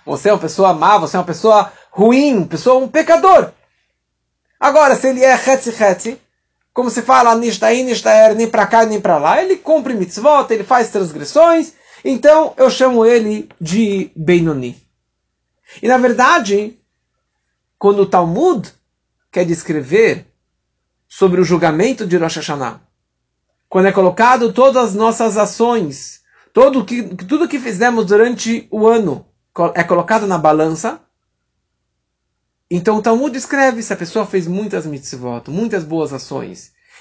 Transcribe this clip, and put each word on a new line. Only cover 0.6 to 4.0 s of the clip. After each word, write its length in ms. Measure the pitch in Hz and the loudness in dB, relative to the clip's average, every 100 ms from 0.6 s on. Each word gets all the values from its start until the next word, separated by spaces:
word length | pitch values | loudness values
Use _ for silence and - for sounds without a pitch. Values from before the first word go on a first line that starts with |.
| 190 | 0
má, 240 | 156 175 208 | 2 2 2
você 180 | 214 185 | 0 -6
é 40 | |
uma 60 | 175 | -6
pessoa 460 | 160 220 208 - - _ | -2 2 4 2 -8 _
ruim, 540 | - 214 262 294 220 160 | 0 4 4 2 0 -4
pessoa, 380 | 160 247 262 | -2 0 0
um 40 | 262 | 0
pecador. 640 | 311 311 330 370 330 - - _ _ _ _ | -2 2 4 6 4 2 -8 _ _ _ _